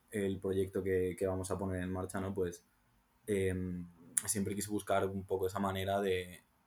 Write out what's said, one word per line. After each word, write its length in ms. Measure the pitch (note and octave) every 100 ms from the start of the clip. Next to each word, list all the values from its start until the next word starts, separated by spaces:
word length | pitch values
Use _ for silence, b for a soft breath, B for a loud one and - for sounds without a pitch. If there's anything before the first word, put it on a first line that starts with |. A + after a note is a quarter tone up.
| _
el 280 | G#2+ G2 G2
proyecto 420 | G2 F#2+ F#2 G2
que, 320 | F#2+ F#2 F#2 F2
que 80 | F#2+
vamos 240 | F#2 F#2
a 80 | F2+
poner 220 | F#2+ F#2
en 100 | F#2
marcha, 280 | F#2 F#2 -
¿no? 140 | F#2+
Pues, 300 | G2 F2 - _ _ _ _ _ _ -
em, 600 | G2 F#2+ F#2 F2+ F2+ F2 - - - -
siempre 280 | G#2 G2+ G2+
quise 120 | G2+
buscar 360 | G#2 - G2 G2
un 180 | G2
poco 220 | F#2+ F#2+ F#2
esa 140 | G2
manera 400 | G2 F#2+ F#2+ G2
de, 420 | G2 F#2 F2+ E2 - _